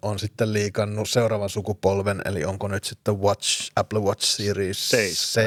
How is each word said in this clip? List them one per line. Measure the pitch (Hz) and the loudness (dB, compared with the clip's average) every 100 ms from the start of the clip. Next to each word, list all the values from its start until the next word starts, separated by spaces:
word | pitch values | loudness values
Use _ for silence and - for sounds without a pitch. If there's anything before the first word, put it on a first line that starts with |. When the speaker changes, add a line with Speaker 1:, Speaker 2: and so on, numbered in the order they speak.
Speaker 1:
on | 104 101 | -4 -2
sitten | 104 - 113 | -4 0 0
liikannut | 107 104 104 104 107 104 | 2 0 0 -2 -2 0
seuraavan | - 113 - 101 | 2 2 0 -2
sukupolven, | 107 101 104 95 98 98 95 - | -4 -4 0 2 2 2 0 -2
eli | 95 78 | -2 -4
onko | 98 101 | -4 -4
nyt | 98 | -4
sitten | - - - 101 | -6 -6 -2 2
Watch, | 101 98 - - - - | 2 2 0 -2 -2 -2
Apple | 98 107 | 0 0
Watch | 101 104 - | 0 0 0
Series | - 101 98 95 98 - | 0 0 0 -2 -2 0
Speaker 2:
Seitsemän. | 127 98 82 - 113 | 2 2 0 -2 2